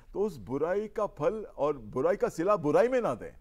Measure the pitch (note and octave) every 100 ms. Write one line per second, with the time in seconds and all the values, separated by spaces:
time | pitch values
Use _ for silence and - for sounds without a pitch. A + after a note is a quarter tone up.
0 | - F3 G#3+ D3 G2 C3+ D#3+ G3 G#3+ -
1 | G3+ - D#3 G#3+ G3 - C#3+ C#3+ G#2 A#2+
2 | D#3+ G3+ - - F3+ G#3 D3+ D#3 A#3 B3+
3 | G3+ A2 E2+ -